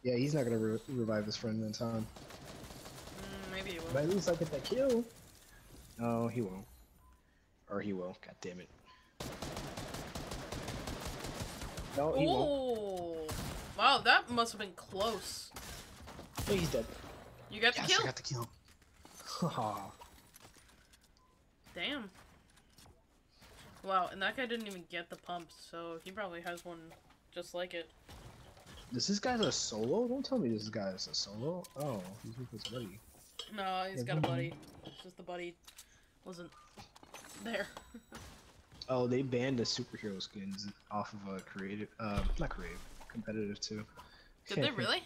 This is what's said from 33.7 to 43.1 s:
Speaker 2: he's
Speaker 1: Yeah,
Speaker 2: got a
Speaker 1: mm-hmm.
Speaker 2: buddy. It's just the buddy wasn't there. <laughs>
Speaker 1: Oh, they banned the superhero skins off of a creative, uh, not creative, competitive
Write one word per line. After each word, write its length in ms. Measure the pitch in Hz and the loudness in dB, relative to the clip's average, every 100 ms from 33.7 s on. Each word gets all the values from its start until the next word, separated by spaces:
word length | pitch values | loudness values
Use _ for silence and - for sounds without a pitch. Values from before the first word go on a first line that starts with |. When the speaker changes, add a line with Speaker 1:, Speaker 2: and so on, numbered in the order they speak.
| 185 185 | 0 0
Speaker 2:
he's 100 | 190 | -2
Speaker 1:
Yeah, 60 | 120 | 0
Speaker 2:
got 120 | 156 | 2
a 40 | |
Speaker 1:
mm-hmm. 100 | - | 4
Speaker 2:
buddy. 220 | 170 170 - - - - | 2 -2 -6 -16 -16 -16
It's 180 | - | -14
just 140 | 185 - | -16 -14
the 60 | |
buddy 320 | 175 175 175 170 - - - - - _ - | -8 -6 -6 -8 -20 -20 -20 -20 -20 _ -12
wasn't 260 | 175 165 - - - - - - - - - | -10 -12 -14 -20 -18 -18 -20 -18 -18 -16 -10
there. 240 | 214 208 202 - - | -2 -2 -2 -6 -14
<laughs> 140 | 233 - - - - - - - - - | -18 -16 -14 -14 -16 -20 -20 -20 -14 0
Speaker 1:
Oh, 180 | 127 123 | 2 4
they 140 | 123 | 4
banned 360 | 135 120 131 127 | 4 2 4 4
the 60 | |
superhero 580 | 107 - 120 104 107 95 | 2 0 -4 -6 -6 -4
skins 460 | - 104 98 98 101 - - | -8 -8 -6 -6 -8 -12 -6
off 220 | 104 101 | -4 -4
of 220 | 104 98 95 | -6 -8 -8
a 40 | |
creative, 480 | - 98 95 104 104 - | -8 -8 -6 -6 -6 -4
uh, 220 | 110 101 98 - | 0 2 4 2
not 120 | 147 | 0
creative, 300 | - 92 - - - | -2 -6 -8 -12 -14
competitive 520 | - | -10